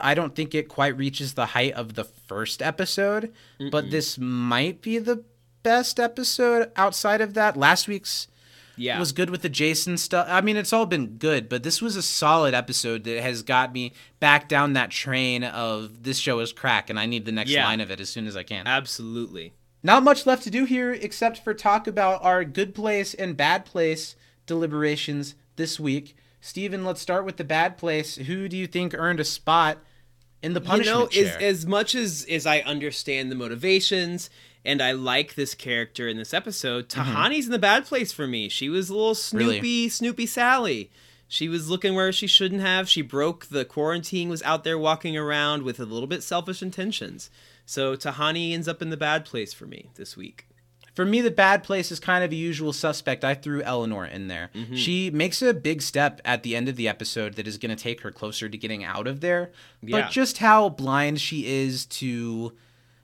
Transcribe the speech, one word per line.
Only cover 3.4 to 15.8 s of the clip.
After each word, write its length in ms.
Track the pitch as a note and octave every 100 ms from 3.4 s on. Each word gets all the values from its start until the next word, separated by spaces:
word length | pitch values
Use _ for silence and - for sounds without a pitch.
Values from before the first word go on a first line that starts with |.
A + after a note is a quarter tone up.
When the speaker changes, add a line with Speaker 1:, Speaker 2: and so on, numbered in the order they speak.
| - -
Speaker 2:
Mm-mm. 80 | C#3
Speaker 1:
but 220 | D3+ C3+
this 260 | D#3 D3+ -
might 640 | B2+ B2 A#2+ A#2+ D#3 F#3
be 160 | A3+ A3+
the 260 | A3+ A#3 - _ _ _
best 380 | A3+ A#3 B3 -
episode 720 | A#3 A#3 B3+ - A#3+ A#3 A#3 -
outside 460 | G3 F#3 G#3+ G#3+
of 140 | G#3+ G#3
that. 200 | G#3+ C#3+
Last 320 | C#3 F3+ -
week's 400 | G3 - - - _ - - - -
Speaker 2:
Yeah. 240 | B2 A#2
Speaker 1:
was 120 | E3+
good 180 | C3+ F3+
with 120 | F3+
the 60 | F3
Jason 480 | C3 D3+ D#3+ - F3
stuff. 300 | - F3+ F3
I 120 | F3+
mean, 140 | G#3 G#3+
it's 140 | G3+
all 120 | A3+ G#3+
been 300 | E3+ A#2 A2+
good, 320 | D#3 C#3+ A2+
but 120 | B2
this 180 | C3+ -
was 140 | A#3 G3+
a 60 |
solid 520 | E3 - D3+ E3 D3 B2
episode 480 | B2 B2 A#2+ A2+ A2
that 160 | A#2
has 200 | B2 A#2
got 300 | A2 B2+ C3
me 200 | B2+ A#2+ - - _
back 280 | D3 D3 D3
down 260 | C#3+ C#3+
that 160 | C3 B2
train 520 | - C#3 C3 B2+ B2
of 600 | B2 F#2+ A#2 G#2+